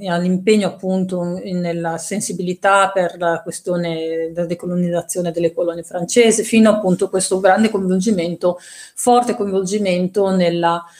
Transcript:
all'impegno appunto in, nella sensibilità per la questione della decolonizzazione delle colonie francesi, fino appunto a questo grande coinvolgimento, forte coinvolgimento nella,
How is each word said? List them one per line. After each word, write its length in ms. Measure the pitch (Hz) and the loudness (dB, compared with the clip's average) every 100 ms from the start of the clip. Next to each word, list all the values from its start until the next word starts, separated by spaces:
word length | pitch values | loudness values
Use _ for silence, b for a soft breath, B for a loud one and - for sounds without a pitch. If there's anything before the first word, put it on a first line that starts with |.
| 190 | -4
all'impegno 600 | 175 180 185 220 214 185 | -2 0 0 2 2 2
appunto 720 | - 185 190 185 180 175 180 | -4 -4 -2 -2 -4 -4 -6
in, 180 | 202 180 | -6 -6
nella 360 | 175 170 170 165 | -4 -4 -4 -6
sensibilità 920 | - 208 - 175 180 180 196 196 190 | -6 -6 -6 -6 -6 0 4 4 4
per 240 | 190 175 170 | 2 -2 -2
la 220 | 170 165 | -2 -2
questione 880 | 175 - 185 175 170 160 160 165 165 | -6 -10 -4 -2 -2 -4 -4 -4 -4
della 140 | 165 170 | -4 -4
decolonizzazione 840 | 175 180 180 175 175 - 185 170 | -4 -4 -2 0 -2 -4 -4 -4
delle 220 | 165 170 | 0 -2
colonie 300 | 170 170 170 | 0 -4 -4
francesi, 600 | 165 180 175 240 226 208 | -8 -8 0 4 4 4
fino 260 | - 226 220 | 2 4 6
appunto 360 | 214 185 180 190 | 4 2 0 0
a 20 | |
questo 320 | 190 - 190 | -2 0 2
grande 300 | 196 202 220 | 4 4 2
coinvolgimento, 880 | 196 185 185 214 185 170 165 180 175 | 0 0 0 0 0 -2 0 -2 -2
forte 720 | - - - - 247 240 240 | -10 -20 -18 -4 2 2 2
coinvolgimento 1000 | 208 202 190 185 208 196 180 185 202 196 | -2 -2 -2 -2 -2 0 0 0 0 2
nella, 500 | 190 175 170 170 170 - | 2 2 2 0 0 -6